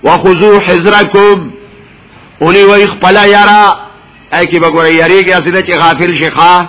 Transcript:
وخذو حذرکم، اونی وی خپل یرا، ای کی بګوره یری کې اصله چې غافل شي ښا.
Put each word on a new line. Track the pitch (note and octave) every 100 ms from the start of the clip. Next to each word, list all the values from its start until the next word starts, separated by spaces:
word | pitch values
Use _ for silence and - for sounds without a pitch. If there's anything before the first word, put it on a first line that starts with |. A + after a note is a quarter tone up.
وخذو | C3+ E3+ F3 F3+ G#3 G3+ F#3
حذرکم، | F3+ F3 G#3 G#3 G3 G3+ G3 D3 - - - - - - - - -
اونی | D#3+ F#3+
وی | G3 G3+ G3+
خپل | - F3+ G3
یرا، | G3+ G#3 G#3 G#3 G3+ F3+ - - - - -
ای | D#3+ F3
کی | F3
بګوره | E3 D#3+ D#3+
یری | E3 E3 F#3+
کې | F3+ F3+
اصله | D#3 F#3
چې | F#3 C#3
غافل | E3 C#3 F3 E3
شي | D#3
ښا. | C#3+ E3+ F3+